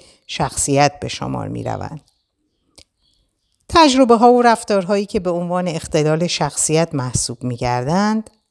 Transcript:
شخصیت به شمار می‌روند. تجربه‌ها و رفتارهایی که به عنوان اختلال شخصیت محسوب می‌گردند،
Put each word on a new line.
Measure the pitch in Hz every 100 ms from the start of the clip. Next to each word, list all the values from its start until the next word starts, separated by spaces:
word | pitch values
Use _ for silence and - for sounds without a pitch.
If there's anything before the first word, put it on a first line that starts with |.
| _ _ -
شخصیت | - 143 - - 139 143 -
به | 123
شمار | - 131 127 107
می‌روند. | 117 117 104 98 156 _ _ _ _ _ _ _ - - _ _ _ _ _ _ _ -
تجربه‌ها | 349 302 262 247 226 240
و | 247
رفتارهایی | 240 220 - 202 175 202 202
که | 208
به | 180
عنوان | 170 175 180 180
اختلال | 160 - 160 151 160 175
شخصیت | - 147 - - 156 170 139
محسوب | 127 - - 123
می‌گردند، | 127 120 123 123 127 180 208 220 - _ _